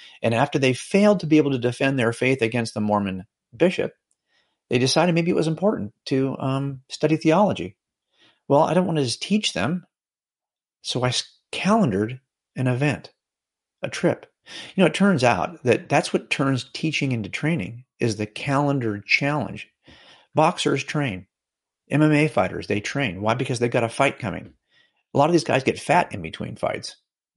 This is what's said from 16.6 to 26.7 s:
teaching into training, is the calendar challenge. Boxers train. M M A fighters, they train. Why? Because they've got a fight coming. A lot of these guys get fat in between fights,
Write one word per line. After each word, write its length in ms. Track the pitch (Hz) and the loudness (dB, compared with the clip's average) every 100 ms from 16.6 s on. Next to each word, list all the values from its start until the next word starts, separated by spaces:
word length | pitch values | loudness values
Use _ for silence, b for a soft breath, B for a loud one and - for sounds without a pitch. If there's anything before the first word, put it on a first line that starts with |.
| - | -4
teaching 400 | - 160 - 139 | -6 -4 -2 -2
into 160 | 120 104 | -2 -4
training, 560 | - 147 165 90 117 - _ | -4 -2 -2 -4 -10 -20 _
is 200 | 120 101 | -2 -2
the 80 | 107 | -6
calendar 720 | - 139 139 143 139 117 104 | -6 -2 0 0 0 -2 -6
challenge. 720 | - - 143 147 104 - - _ B B B B B 143 | -4 -2 -2 -2 -6 -10 -16 _ B B B B B 2
Boxers 480 | 156 175 147 139 | 2 2 -2 -2
train. 440 | - 151 139 92 92 _ _ _ _ _ _ | -2 -4 -4 -6 -12 _ _ _ _ _ _
M 120 | 147 | 2
M 80 | 151 | 4
A 160 | 147 151 | 4 2
fighters, 400 | - 92 82 90 | 2 -2 -4 -4
they 140 | 104 | -4
train. 380 | - 139 135 90 | -4 -4 -4 -2
Why? 140 | 107 | -2
Because 240 | 120 135 120 | -2 -2 -2
they've 140 | 120 | 0
got 120 | 123 | 0
a 60 | 113 | -2
fight 300 | - 139 - | 0 0 0
coming. 340 | 104 82 - - _ _ _ _ _ | -6 -8 -12 -20 _ _ _ _ _
A 60 | 131 | 2
lot 100 | 151 | 4
of 40 | |
these 120 | 170 | 2
guys 200 | - 131 | 2 0
get 160 | 131 - | 0 -2
fat 340 | - 170 - | 2 2 2
in 80 | 95 | -4
between 340 | 80 - 85 - | -10 -10 -12 -6
fights, 420 | - | -6